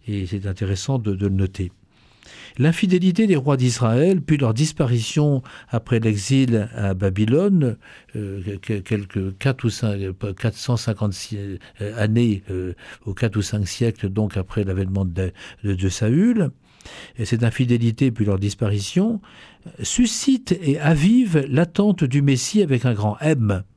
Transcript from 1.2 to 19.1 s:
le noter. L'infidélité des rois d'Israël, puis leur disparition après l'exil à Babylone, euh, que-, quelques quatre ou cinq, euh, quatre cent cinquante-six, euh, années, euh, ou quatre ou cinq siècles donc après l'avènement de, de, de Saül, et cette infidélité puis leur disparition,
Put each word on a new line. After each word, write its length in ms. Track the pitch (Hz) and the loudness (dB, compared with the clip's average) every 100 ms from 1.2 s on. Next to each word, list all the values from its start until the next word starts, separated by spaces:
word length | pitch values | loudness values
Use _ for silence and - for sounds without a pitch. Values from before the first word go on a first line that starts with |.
| 101 | 0
le 80 | |
noter. 380 | 98 95 95 90 _ _ _ _ _ - - - - | 0 0 -2 -10 _ _ _ _ _ -20 -20 -18 0
L'infidélité 680 | 143 165 190 180 185 175 220 | 0 2 2 4 4 2 2
des 100 | 160 | 2
rois 200 | 135 139 | 2 2
d'Israël, 640 | 127 117 117 120 170 185 | 2 2 2 4 4 2
puis 160 | - 151 | 2 2
leur 180 | 127 | 2
disparition 880 | 113 156 - 131 120 113 - 147 139 - - - | 2 -2 0 0 0 0 0 2 0 -4 -20 -6
après 320 | 117 - 117 | -6 0 0
l'exil 680 | 110 101 98 135 131 113 104 | 2 0 0 2 4 0 -2
à 200 | 117 101 | -4 -2
Babylone, 840 | 92 98 95 107 139 202 190 131 107 - - _ 113 | 0 -2 0 2 2 4 2 2 -2 -14 -20 _ -10
euh, 400 | 101 98 92 98 | -8 -8 -8 -10
que-, 180 | - 104 | -6 -6
quelques 560 | 92 107 98 101 95 95 | -2 -4 -4 -6 -6 -2
quatre 260 | 139 127 | -4 -2
ou 60 | 117 | -4
cinq, 300 | - 113 101 | -2 -4 -2
euh, 320 | 95 92 101 | -6 -6 -8
quatre 240 | 95 113 - | -4 -4 -4
cent 200 | - 120 | -4 -2
cinquante-six, 600 | - 104 104 95 - 104 101 90 - _ | -2 -2 -4 -4 -10 -10 -10 -12 -16 _
euh, 220 | 104 113 | -10 -2
années, 400 | 107 110 120 101 95 | 0 2 2 0 -4
euh, 220 | 92 92 87 - - | -6 -6 -10 -16 -14
ou 80 | - | -10
quatre 240 | 92 113 104 | -4 -2 -2
ou 60 | |
cinq 260 | 98 104 95 | -2 -2 -4
siècles 400 | - 117 110 98 | -2 -2 -2 -4
donc 280 | 98 107 98 | -2 -2 -2
après 280 | 92 - | -4 -4
l'avènement 400 | 95 95 95 98 | -2 -2 -2 -2
de, 280 | 92 87 92 - - - | -2 -2 -4 -6 -20 -8
de, 100 | 104 | -4
de 140 | 95 95 | -2 -2
Saül, 640 | - 110 139 226 226 147 - _ _ - - - - | 0 0 2 2 2 -2 -4 _ _ -20 -20 -20 -10
et 100 | 104 | -4
cette 180 | 117 | 0
infidélité 680 | 117 - 123 120 117 110 135 | 0 0 0 2 2 2 -2
puis 140 | 113 | 0
leur 140 | 104 95 | 0 0
disparition, 840 | 101 - 107 104 101 180 214 | -2 -2 -2 -2 -2 -2 0